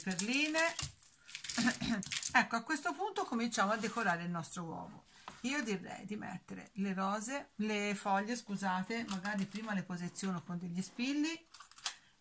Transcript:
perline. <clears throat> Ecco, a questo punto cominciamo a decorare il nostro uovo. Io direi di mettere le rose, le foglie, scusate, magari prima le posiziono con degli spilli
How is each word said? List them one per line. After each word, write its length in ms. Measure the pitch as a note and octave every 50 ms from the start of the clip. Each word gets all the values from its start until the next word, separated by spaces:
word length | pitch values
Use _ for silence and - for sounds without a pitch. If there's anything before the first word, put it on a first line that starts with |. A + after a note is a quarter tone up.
| -
perline. 720 | F#3+ F#3 E3+ G3 A3+ B3+ C#4 D4+ D#4 D#4 D#4+ E4 E4 E4 - - - - - - - - - - - - - - - -
<clears throat> 640 | A#3 A#3 A#3 - - - - A#3 G3 F#3+ - - - - - -
Ecco, 220 | B3+ G#3+ - -
a 60 | A#3 A#3
questo 320 | - D#4 D4 - F4 C#4+
punto 300 | D4 F#4+ G#4+ G4 G4+ F#4
cominciamo 480 | - B3 A3+ A#3 A#3+ - A#3 G3 G3 A3
a 40 |
decorare 480 | A3 G3+ G#3+ - A#3 A3 F#3+ E3+ E3 F3
il 60 | F3
nostro 320 | F3 E3+ D#3 - - F3+ E3+
uovo. 420 | E3 - F2 F2 - - - - - - - - - - - -
Io 200 | B3 C#4 D4 A#3+
direi 440 | A3 G3+ F#3 - - - - G3+
di 100 | G3 G#3+
mettere 540 | G#3 - - F#3 F3 - - G3 F3 - - -
le 200 | F#3+ G3 G3+ F#3
rose, 560 | F#3 F#3+ G3 G3+ G#3+ G#3 A#3+ C#4 C#4+ C#4+ - _
le 380 | - G#3+ G#3+ G#3+ G#3 G3+ G#3 G3+
foglie, 420 | G3 - G#3 G3 G3 G3+ G#3+ B3
scusate, 680 | A#3+ - - G3+ G3 G3 F#3+ F#3 F#3 F#3 - A3+ A#3 A#3 A3+
magari 360 | G3 F#3 F3+ G3+ G#3+ G3 F#3+
prima 300 | - - G#3 A3+ A3 G3+
le 80 | F#3 D#3+
posiziono 600 | - F3+ E3+ F3 E3 - - G3 F#3+ F#3 E3+ -
con 140 | - F3
degli 240 | F3 F3+ F3 E3+ F3+
spilli 480 | F#3+ - - - A#3+ C4+ C#4+ D4 D4 D#4+ E4 E4 - - - - - - - - - - - - - - - _